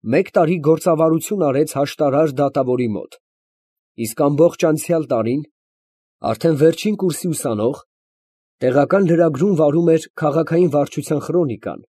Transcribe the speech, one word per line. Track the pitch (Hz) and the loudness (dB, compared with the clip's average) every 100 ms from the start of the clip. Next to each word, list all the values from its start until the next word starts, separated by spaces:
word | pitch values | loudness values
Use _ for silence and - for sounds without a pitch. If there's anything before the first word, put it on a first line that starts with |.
Մեկ | 110 139 196 | 0 0 2
տարի | - 160 180 | 0 2 0
գործավարություն | 143 160 180 160 160 160 - 208 151 | 2 2 2 2 2 0 -2 -2 0
արեց | 135 120 | 0 -2
հաշտարար | 139 139 - 143 139 160 127 | -2 -4 -2 0 2 0 0
դատավորի | 143 139 131 123 120 | -2 0 -2 0 -2
մոտ, | 101 - - _ _ _ _ _ _ _ - | -4 -8 -20 _ _ _ _ _ _ _ -10
իսկ | 113 - | -10 -2
ամբողջ | 143 143 165 - 165 | 0 4 2 4 0
անցյալ | 156 - 165 143 | 0 -2 -2 0
տարին, | 120 110 135 151 _ _ _ _ _ _ _ | -2 0 -4 -6 _ _ _ _ _ _ _
արդեն | - 113 165 151 | -6 -2 0 4
վերջին | 156 165 208 214 | 2 2 -4 -2
կուրսի | 190 147 180 | -4 -4 -6
ուսանող, | 151 139 107 113 139 _ _ _ _ _ _ _ _ | -4 -4 -2 -2 -4 _ _ _ _ _ _ _ _
տեղական | 127 135 139 196 185 | 0 2 2 2 2
լրագրում | 165 170 131 196 170 | 2 2 2 0 2
վարում | 151 151 170 | 2 2 2
էր | 160 - | 2 -2
քաղաքային | - 151 147 156 165 180 | -4 -2 -2 0 2 2
վարչության | 143 143 - 120 151 139 | 2 -2 -4 -4 -6 -2
խրոնիկան | 165 156 107 98 60 - | -2 -2 -4 -10 -12 -16